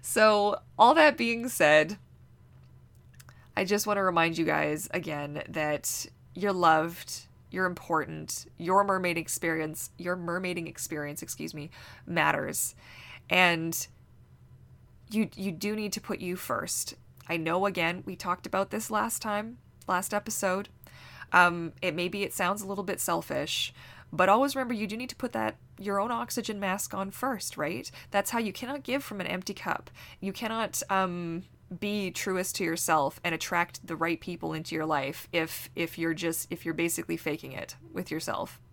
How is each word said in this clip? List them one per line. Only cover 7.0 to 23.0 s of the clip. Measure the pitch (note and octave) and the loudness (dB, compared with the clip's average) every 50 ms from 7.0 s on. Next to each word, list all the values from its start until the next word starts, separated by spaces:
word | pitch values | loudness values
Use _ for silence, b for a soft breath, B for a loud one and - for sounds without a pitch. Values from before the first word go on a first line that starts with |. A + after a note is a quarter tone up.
| - - - - - - - - - - | -10 -10 -12 -12 -12 -18 -20 -20 -20 -8
you're | - F3+ F#3 | -2 0 0
important, | F3+ F3+ - - - E3+ D#3 C#3 - D#3 D#3 D#3 D3+ - - - - - | 0 -2 -4 -4 0 0 0 0 -2 -8 -10 -8 -8 -8 -10 -10 -14 -12
your | - E3+ E3+ F#3 G3 G3+ | -8 0 4 6 6 6
mermaid | G3 F#3+ F#3 F3+ F3 E3+ E3+ | 6 2 2 2 0 0 -2
experience, | D#3+ - - - - E3 D#3+ D#3+ D#3 D#3 D3+ - - - - - | -4 -4 -6 -2 0 0 0 0 -2 -4 -6 -8 -12 -12 -12 -8
your | F3 F3 F3+ | -4 -4 -4
mermaiding | F#3 E3+ E3+ F3 F#3 F#3 F3+ F3+ F3 E3 | -2 -2 -4 -4 -2 -2 -2 -4 -4 -6
experience, | E3 E3 - - - D#3+ D3+ D3 D3 D3 - | -8 -8 -10 -8 -6 -6 -6 -6 -6 -8 -10
excuse | D#3 - - - D#3 - | -10 -10 -10 -8 -8 -8
me, | - D3+ C#3+ E3 B B B B B B B | -8 -10 -12 -12 B B B B B B B
matters. | - E3+ E3 D3+ D3+ D3+ D3 C#3 C#3 - - - - - B B B B B B B B B B - | -2 2 4 4 4 4 2 0 -2 -2 -2 -4 -4 -6 B B B B B B B B B B 2
And | F3+ F3+ F#3 F3 E3+ E3 E3 E3 E3 - - - - - - _ - - - - - - - - - - - - - - - - - - - - | 6 6 6 6 6 2 0 -2 -4 -4 -6 -8 -12 -20 -20 _ -20 -20 -20 -20 -20 -20 -20 -20 -20 -20 -20 -20 -20 -20 -20 -20 -20 -20 -14 -4
you, | G#3+ A3 G#3+ - - | 0 0 0 0 -2
you | - F#3+ G3 | -6 -6 -6
do | E3 D#3 - G#3 G#3+ | -4 -4 -4 -4 -2
need | G#3+ G#3 G#3 | -2 -4 -4
to | - G#3+ | -4 -6
put | - - G3+ - | -4 -6 -6 -4
you | F#3 F3+ F3+ | -4 -4 -4
first. | F3+ - - - - - F3 - - - - - - - - - - - - | -4 -4 -4 -2 -2 -2 -4 -4 -4 -4 -6 -10 -14 -20 -20 -20 -20 -6 -4
I | E3+ | -4
know, | E3 D#3+ D#3+ E3+ F#3 G3 | -2 0 0 2 2 2
again, | G3+ F#3+ F3+ E3+ E3 F3 F#3 - | 2 2 2 0 0 -2 -4 -8
we | - F#3 | -10 -10
talked | - - F#3 F3+ - - | -6 -4 -4 -4 -4 -4
about | - - F#3+ G3 - | -2 0 0 0 0
this | - A3 A3 - | -2 -6 -4 -2
last | A3 G#3 G#3+ A3+ - - | -2 0 0 0 -2 -4
time, | - A3 G#3 G#3 G#3+ A3+ B3 - - - _ - - | -4 -2 -4 -4 -4 -6 -12 -16 -20 -20 _ -16 -4
last | - F#3+ F3+ F#3 - G#3+ | 0 0 0 0 0 -2
episode. | G#3 - A3 - - - F#3+ F#3 G3 G3+ - - - B B B B B B B B B B | -2 -2 -2 -4 -2 0 0 0 0 -4 -8 -14 -20 B B B B B B B B B B
Um, | - - F3 F3 E3+ E3+ E3 D#3+ - - | 8 8 8 8 6 0 -4 -6 -6 -2
it, | - F3+ D3+ | -2 -2 0
maybe | E3+ F3 F3+ D#3+ G3 | 0 -2 -2 -2 -2
it | G3+ - | -4 -4
sounds | - - F#3+ F3 G3+ G#3 | 0 0 2 2 0 0
a | G3 | -4
little | F#3+ G3 G3 | -6 -6 -4
bit | F#3+ F#3 F#3+ - | -2 -4 -4 -2